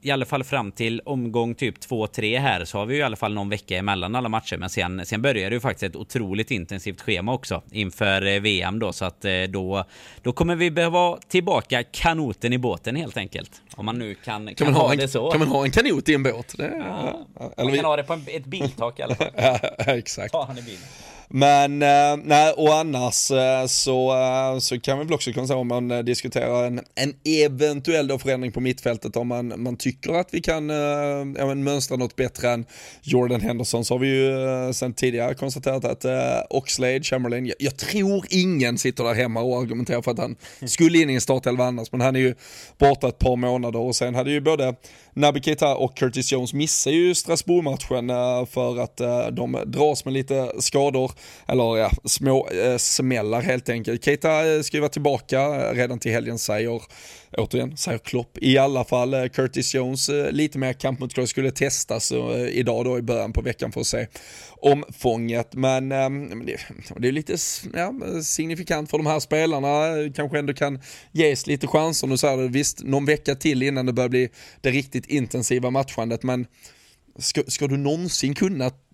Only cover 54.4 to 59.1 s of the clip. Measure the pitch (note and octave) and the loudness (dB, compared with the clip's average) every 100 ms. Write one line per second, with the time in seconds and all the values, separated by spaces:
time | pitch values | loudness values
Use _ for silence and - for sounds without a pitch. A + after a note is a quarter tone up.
54.4 | D#3+ D#3 C#3+ D3+ D3 C#3+ D3 C3 - C3 | 4 2 0 0 -2 0 0 0 0 2
55.4 | C#3+ C#3+ A#2+ A#2+ B2 B2 - A2+ A#2 A#2 | 2 2 -2 0 0 -2 -2 -2 -2 -6
56.4 | - G#2+ A2+ A#2 - - - - - - | -2 -2 -2 -4 -8 -20 -20 -20 -10 -4
57.4 | G#2+ B2+ B2 D3+ - A#2+ - - B2 - | -2 -2 -4 -6 -6 -6 -4 -4 -4 -2
58.4 | C3+ C3 C#3 C3+ A#2+ B2+ B2 | 4 4 4 2 0 0 2